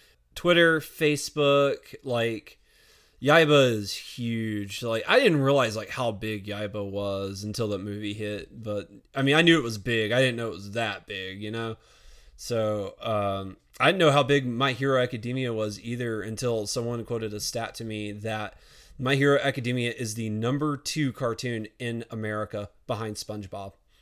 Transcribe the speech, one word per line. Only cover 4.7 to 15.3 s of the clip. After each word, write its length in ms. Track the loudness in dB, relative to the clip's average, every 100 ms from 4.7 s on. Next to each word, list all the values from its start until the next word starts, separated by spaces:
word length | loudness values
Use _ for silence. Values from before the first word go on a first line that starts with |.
| -8
Like, 220 | -4 -4 4
I 140 | 4
didn't 200 | 6 4
realize, 360 | 4 4 4 0
like, 140 | -6
how 200 | -4 -2
big 360 | -2 -6 -6 -6
Yaiba 380 | -6 -6 -6
was 600 | -4 -4 -2 -2 -4 -6
until 240 | -8 -4 -2
that 100 | -2
movie 360 | -4 -6 -6
hit. 480 | -6 -6 -8 -10 -12
But, 280 | -6 -6 -8 -18 _
I 80 | 0
mean, 140 | 4 6
I 60 |
knew 160 | 6 6
it 40 |
was 160 | 2 -6
big. 320 | 0 0 2
I 100 | 2
didn't 160 | 2 0
know 120 | -6
it 60 |
was 180 | -8 -6
that 340 | -4 -4 -4 -8
big, 340 | -8 -8 -8
you 120 | -8
know? 240 | -6 -6 -8 _ _ -20 -20 -20 -16
So, 580 | -4 0 0 -2 -6 -8
um, 580 | -4 -2 0 -2 -6 -14 _ 0
I 80 | 2
didn't 140 | 6
know 100 | 6
how 140 | 6
big 200 | 4 2
My 280 | 0 -2 -2
Hero 280 | 0 0 2
Academia 520 | 0 -4 -6